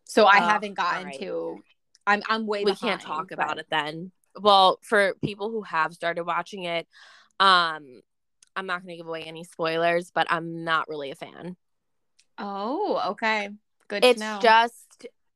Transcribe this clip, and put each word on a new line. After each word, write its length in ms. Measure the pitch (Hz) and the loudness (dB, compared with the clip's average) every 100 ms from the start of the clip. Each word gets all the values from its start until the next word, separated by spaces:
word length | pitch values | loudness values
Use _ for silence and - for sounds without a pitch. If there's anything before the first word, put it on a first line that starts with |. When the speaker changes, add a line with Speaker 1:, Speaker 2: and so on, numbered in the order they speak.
Speaker 1:
so 220 | - 233 202 | -2 4 6
I 140 | 202 | 6
Speaker 2:
Oh, 80 | 185 | 4
Speaker 1:
haven't 260 | 208 208 | 0 -4
gotten 240 | 196 175 175 | -6 -4 -4
Speaker 2:
all 80 | 185 | -8
right. 140 | 135 | -12
Speaker 1:
to, 420 | 180 165 165 160 _ _ _ _ - | -10 -8 -8 -12 _ _ _ _ -2
I'm, 160 | 208 - | 0 0
I'm 180 | 220 214 | -4 -2
way 180 | 208 202 | 0 0
Speaker 2:
We 60 | |
Speaker 1:
behind, 100 | 196 | 0
Speaker 2:
can't 200 | 240 180 | -4 -4
talk 300 | 180 156 156 | -6 -8 -8
about 200 | 156 151 | -6 -4
Speaker 1:
but 80 | 151 | -6
Speaker 2:
it 80 | - | -4
then. 420 | 156 147 160 185 _ _ - | -4 -4 -8 -14 _ _ 0
Well, 420 | 208 196 185 - | 4 6 6 2
for 320 | - 208 190 - | 0 2 2 0
people 260 | - 202 214 | -6 -6 -6
who 100 | 226 | -8
have 320 | 180 165 156 | -4 -2 -2
started 320 | 170 170 170 170 | -4 -6 -4 -4
watching 380 | 170 170 202 175 | -6 -6 -10 -6
it, 200 | 170 - _ - - _ - | -6 -8 _ -20 -20 _ 2
um, 600 | 190 180 165 156 139 120 _ _ _ _ _ 190 | 6 6 4 -4 -14 -20 _ _ _ _ _ -10
I'm 120 | 190 | -6
not 160 | 180 | -8
gonna 120 | 185 170 | -8 -14
give 100 | 165 | -10
away 160 | 160 | -10
any 200 | 160 160 170 | -10 -14 -16
spoilers, 680 | - 160 165 170 170 175 | -4 -2 2 2 2 -2
but 140 | 170 - | -2 0
I'm 340 | 165 165 165 | 0 -2 -8
not 240 | 165 156 - | 0 0 0
really 220 | 151 135 | -8 -10
a 60 | 160 | -12
fan. 400 | 143 69 175 180 _ _ _ _ _ _ _ - | -16 -14 -16 -16 _ _ _ _ _ _ _ -12
Speaker 1:
Oh, 640 | 202 196 214 320 392 165 180 | -10 -6 -6 -4 -2 -2 -4
okay. 360 | 208 220 214 202 208 _ _ - | -2 -2 -2 -4 -12 _ _ -10
Good 160 | 202 | 4
to 60 | 247 | 4
Speaker 2:
It's 100 | 226 | 4
Speaker 1:
know. 200 | 214 208 | -2 2
Speaker 2:
just, 680 | 226 226 233 - _ _ - - _ | 6 6 6 -2 _ _ -20 -20 _